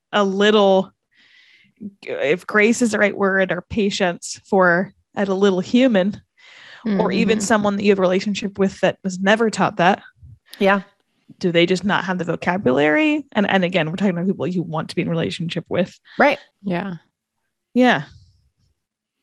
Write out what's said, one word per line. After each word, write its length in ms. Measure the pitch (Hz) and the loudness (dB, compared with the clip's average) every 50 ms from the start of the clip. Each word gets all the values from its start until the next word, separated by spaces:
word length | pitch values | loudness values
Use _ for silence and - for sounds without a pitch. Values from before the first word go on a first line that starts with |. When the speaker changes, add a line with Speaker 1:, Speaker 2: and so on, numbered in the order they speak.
| _ _ - | _ _ 0
Speaker 1:
a 100 | 208 202 | 0 0
little, 680 | 196 190 196 202 208 214 220 202 196 190 190 190 196 _ _ _ _ _ _ _ _ _ _ _ _ _ _ _ _ _ _ - - - _ - | 0 0 2 2 4 4 6 6 4 4 4 2 -2 _ _ _ _ _ _ _ _ _ _ _ _ _ _ _ _ _ _ -18 -18 -18 _ -12
if 440 | - 123 - 104 135 160 180 - | -10 -6 -4 -2 -2 -2 -2 -4
grace 360 | - - 214 208 220 240 - 247 | -4 0 2 2 2 2 2 0
is 80 | 226 | 0
the 80 | 208 208 | 0 0
right 180 | 208 196 - | 0 0 0
word, 340 | - 196 190 190 190 190 180 | 0 -2 0 0 0 0 -2
or 120 | 170 180 - | -2 -6 -8
patience 760 | - - 226 196 202 196 - 196 175 175 - - - - - - | -6 -4 -2 -2 -2 0 -2 -2 -2 -2 -4 -10 -16 -16 -16 -8
for 480 | _ - 190 185 175 170 175 196 - - _ _ _ _ | _ 2 4 4 4 4 2 0 -4 -8 _ _ _ _
at 140 | - 202 196 | -4 -4 -2
a 60 | 190 | 0
little 260 | 190 196 202 185 180 | 2 2 2 2 0
human, 600 | 180 - - 240 254 269 226 190 180 202 202 - - _ _ _ _ - - - - - - - - 220 202 190 | 0 0 2 4 4 4 4 2 0 0 -4 -8 -12 _ _ _ _ -20 -20 -20 -20 -20 -20 -12 -6 -2 -2 0
or 140 | - 190 190 | 0 0 0
even 260 | 190 185 202 220 214 | 0 0 0 0 0
Speaker 2:
Mm-hmm. 60 | 208 | 0
Speaker 1:
someone 320 | - 233 208 208 208 202 | 0 0 2 2 0 -2
that 60 | 202 202 | 0 2
you 80 | 202 | 2
have 80 | 202 190 | 2 2
a 40 | 185 | 2
relationship 560 | 175 185 190 - 214 202 - - 196 196 196 | 2 0 0 -2 -4 -6 -6 -6 -8 -4 -2
with 220 | 196 196 - - | -2 -2 0 0
that 180 | - 180 - - - | -2 -2 -2 -2 -6
was 160 | 196 185 180 | -8 -6 -2
never 320 | 190 190 214 214 233 220 | 0 2 2 2 2 0
taught 260 | 208 196 190 139 - | 0 0 -2 -2 0
that. 260 | - 170 180 208 - - - _ _ - - - - _ _ - - | 2 2 2 2 0 -4 -12 _ _ -20 -20 -20 -20 _ _ -6 -2
Speaker 3:
Yeah. 240 | 202 190 196 202 185 - _ _ _ _ _ _ _ - - - | 2 2 2 2 -2 -6 _ _ _ _ _ _ _ -20 -10 -6
Speaker 1:
Do 140 | - 180 165 | -4 0 2
they 140 | 170 170 | 2 2
just 180 | 175 185 175 - | 2 0 -2 -2
not 200 | 208 175 - - | -2 -2 -2 -2
have 120 | 185 185 180 | -4 -6 -6
the 60 | 180 | -4
vocabulary? 1000 | 175 165 - - 165 180 196 208 247 254 269 294 302 302 302 311 302 302 311 285 _ - | -6 -6 -6 -4 -4 -4 -2 0 0 2 2 2 2 2 2 2 0 0 -2 -4 _ -4
And, 160 | 214 202 - | -2 0 0
and 120 | 196 196 180 | 0 0 0
again, 280 | 170 185 180 156 156 | 0 -2 -2 -2 -4
we're 60 | 165 | -4
talking 160 | 180 196 208 175 | -2 -2 -2 -2
about 140 | 170 170 | -2 -2
people 200 | 190 180 - 135 | -4 -4 -4 -4
you 160 | 156 180 185 160 | -6 -4 -4 -6
want 260 | 170 156 143 - - | -4 -6 -8 -8 -6
to 80 | - | -6
be 60 | - 160 | -6 -4
in 60 | 170 | -4
a 20 | |
relationship 540 | 170 165 - 190 170 - 165 165 - 170 - - | -4 -4 -4 -4 -6 -6 -8 -8 -8 -8 -8 -4
with. 300 | - 110 - - - - _ _ - - | -4 -4 -4 -4 -6 -14 _ _ -2 2
Speaker 3:
Right. 200 | 226 285 - - - _ _ _ - | 2 2 2 -2 -6 _ _ _ -8
Speaker 2:
Yeah. 320 | 196 180 170 190 196 175 160 - _ _ _ _ _ _ _ _ _ _ _ _ _ - | -6 -6 -6 -6 -8 -10 -14 -16 _ _ _ _ _ _ _ _ _ _ _ _ _ 0
Speaker 1:
Yeah. 300 | 240 254 247 208 143 147 - - - _ _ _ _ _ _ _ _ _ _ _ _ _ _ _ _ _ _ _ _ | 2 4 4 2 0 -2 -8 -16 -20 _ _ _ _ _ _ _ _ _ _ _ _ _ _ _ _ _ _ _ _